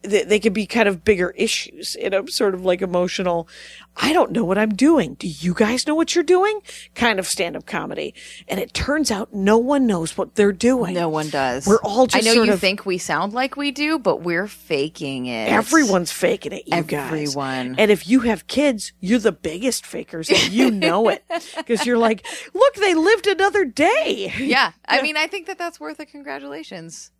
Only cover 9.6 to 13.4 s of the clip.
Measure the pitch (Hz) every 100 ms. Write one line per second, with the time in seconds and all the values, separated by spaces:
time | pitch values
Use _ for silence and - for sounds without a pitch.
9.6 | 247 285 247 185 165 - - - 202 185
10.6 | 240 262 185 180 170 156 151 143 131 127
11.6 | 196 214 208 214 254 - 226 233 220 190
12.6 | 190 202 196 180 - 156 196 233